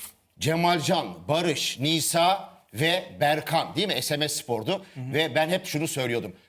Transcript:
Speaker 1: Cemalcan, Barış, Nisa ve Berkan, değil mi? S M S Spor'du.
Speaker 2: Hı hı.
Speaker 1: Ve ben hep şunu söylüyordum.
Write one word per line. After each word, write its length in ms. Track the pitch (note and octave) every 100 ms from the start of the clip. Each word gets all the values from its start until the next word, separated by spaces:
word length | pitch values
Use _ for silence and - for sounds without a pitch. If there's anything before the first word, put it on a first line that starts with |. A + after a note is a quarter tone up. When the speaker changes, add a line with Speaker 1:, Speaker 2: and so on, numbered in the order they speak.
| - - _ -
Speaker 1:
Cemalcan, 880 | F#2+ E3 E3+ F3 C#3 F3+ A#2 F2 E2
Barış, 520 | D#3 F3+ C#3 - -
Nisa 680 | C#3+ E3 - E3+ F3 G3 - - _
ve 300 | G2+ D#3+ F3+ - F2+
Berkan, 560 | C#3+ D#3 D3+ D#3+ - -
değil 120 | G3+
mi? 140 | B2+
S 160 | - D3
M 120 | D3+
S 60 | -
Spor'du. 360 | - A2+ A2
Speaker 2:
Hı 280 | F#3+ - -
hı. 140 | B2+
Speaker 1:
Ve 220 | C3+ D#3+ B2+
ben 140 | D#3+
hep 160 | F#3 -
şunu 220 | D3+ D#3+
söylüyordum. 460 | C#3 B2 A#2 F#2 -